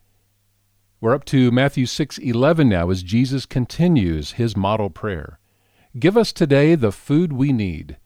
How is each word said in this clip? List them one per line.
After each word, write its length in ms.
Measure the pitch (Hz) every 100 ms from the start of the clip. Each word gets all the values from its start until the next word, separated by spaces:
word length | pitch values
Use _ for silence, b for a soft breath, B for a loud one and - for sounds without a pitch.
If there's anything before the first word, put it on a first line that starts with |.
| _ _ _ _ _ _ _ _ _ _
We're 140 | 113
up 100 | 139 -
to 260 | 135 123
Matthew 340 | 123 139 - 123
six 320 | - 147 -
eleven 500 | 127 117 139 165 135
now 220 | 92 85
as 140 | 92
Jesus 420 | 90 113 127 135 -
continues 840 | 131 123 - 175 151 90 78 73
his 260 | - 117 101
model 320 | 95 107 101
prayer. 480 | - 107 85 69 - _ _ _ _ _ 123
"Give 180 | 151 226
us 160 | 214
today 400 | - 156 139 151
the 180 | 170 110
food 400 | - - 147 180
we 220 | 127 143
need." 440 | 123 98 80 71 -